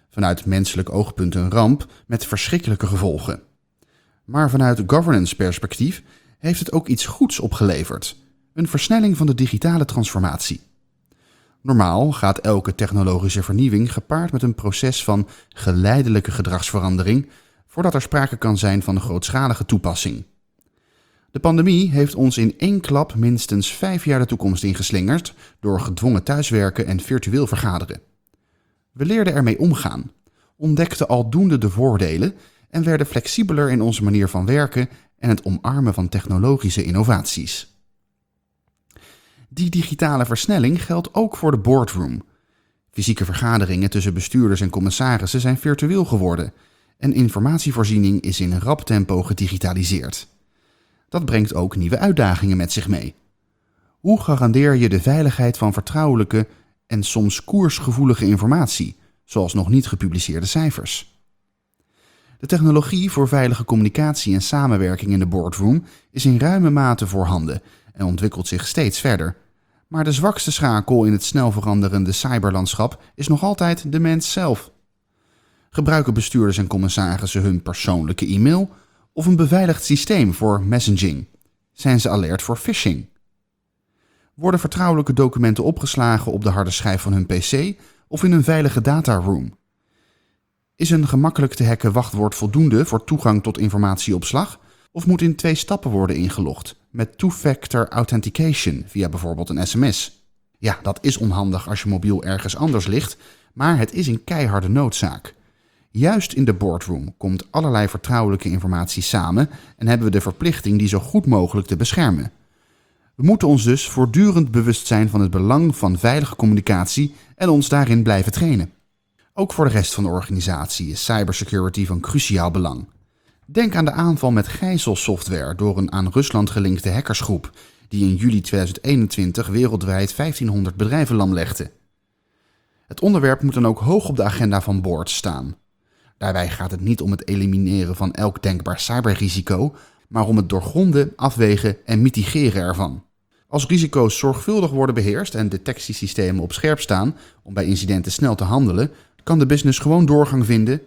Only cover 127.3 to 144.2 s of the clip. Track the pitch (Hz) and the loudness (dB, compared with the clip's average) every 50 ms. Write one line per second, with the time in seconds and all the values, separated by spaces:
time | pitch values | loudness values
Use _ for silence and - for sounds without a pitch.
127.3 | 98 80 - - _ - - - _ _ _ - - 101 98 95 92 90 113 123 | -4 -4 -6 -12 _ -20 -20 -20 _ _ _ -8 -4 0 0 0 2 2 2 2
128.3 | 110 101 87 - - 98 92 90 90 - - 131 143 127 110 101 - 104 95 90 | 2 2 -2 -2 -2 -2 -2 -2 -4 -6 -2 0 2 2 2 0 0 -2 -2 -2
129.3 | 87 117 113 90 98 113 127 113 110 92 95 95 95 95 98 98 - - 147 160 | -2 -4 -4 -2 0 0 0 0 0 -2 -2 -2 -2 -2 -2 -4 -4 -4 -4 -4
130.3 | 143 - 123 107 101 101 95 92 90 98 107 107 135 160 147 113 117 107 98 95 | -4 -4 -2 -2 0 0 -2 -2 -2 -4 -2 -2 0 0 0 0 0 0 0 0
131.3 | 92 85 80 - - - - - _ _ _ _ _ _ _ _ _ _ _ _ | 0 -2 -2 -4 -6 -10 -10 -12 _ _ _ _ _ _ _ _ _ _ _ _
132.3 | _ _ _ _ _ _ _ _ _ _ _ - - - - 208 202 160 139 135 | _ _ _ _ _ _ _ _ _ _ _ -16 -8 0 2 4 4 6 4 4
133.3 | 131 - 143 139 - 123 120 113 110 - 110 127 185 208 - - 139 127 101 104 | 2 2 0 0 2 2 2 2 2 0 0 2 2 2 0 0 -2 0 0 -2
134.3 | 95 98 117 104 101 98 90 104 98 95 90 92 85 76 85 - - - - 98 | 0 0 0 2 0 0 0 0 -2 -2 0 -2 -4 -4 -4 -6 -6 -6 -6 -6
135.3 | 78 65 65 71 - _ _ _ _ _ _ _ _ _ _ _ _ - 98 101 | -6 -6 -8 -10 -12 _ _ _ _ _ _ _ _ _ _ _ _ -6 -4 -4
136.3 | 92 90 90 82 - - 90 90 95 90 92 110 117 - 80 101 98 - - - | -2 -2 -2 -4 -4 -6 -8 -6 -6 -4 -2 -2 -2 0 -2 -4 -4 -4 -4 -4
137.3 | 101 98 95 98 95 98 95 92 98 98 90 87 90 - 98 92 - - 107 101 | -2 0 0 2 2 2 2 2 0 0 0 -2 -4 -4 -4 -4 -2 -2 -2 -2
138.3 | 95 - - 98 92 85 80 90 90 - - - 117 123 117 110 95 - 104 92 | -2 -2 -2 -2 -2 -2 -4 -6 -6 -6 -6 -4 -2 0 0 0 0 0 0 -2
139.3 | 85 98 85 - 95 90 131 151 - - - _ _ _ _ - 107 113 104 110 | -2 -4 -2 -2 0 0 0 -2 -4 -8 -20 _ _ _ _ -6 -2 -2 0 2
140.3 | 110 107 92 85 98 92 - - - 170 190 180 147 143 139 143 - - 131 135 | 2 2 2 0 -2 -4 -4 -2 0 2 2 4 4 4 2 0 -2 -2 -2 -2
141.3 | 117 117 113 104 104 95 113 107 98 - - - 113 107 123 131 - 110 95 - | 2 4 4 4 4 2 2 -2 -2 -2 -4 0 2 4 4 4 4 0 -4 0
142.3 | - 151 143 113 92 95 87 85 80 87 98 73 65 - - _ _ _ _ _ | 0 2 2 2 2 0 -2 -2 -2 -2 -4 -6 -6 -12 -16 _ _ _ _ _
143.3 | _ _ _ - 147 147 131 - 175 170 160 147 - 139 117 107 - - | _ _ _ -4 -4 -4 0 2 2 2 2 2 4 4 4 4 2 2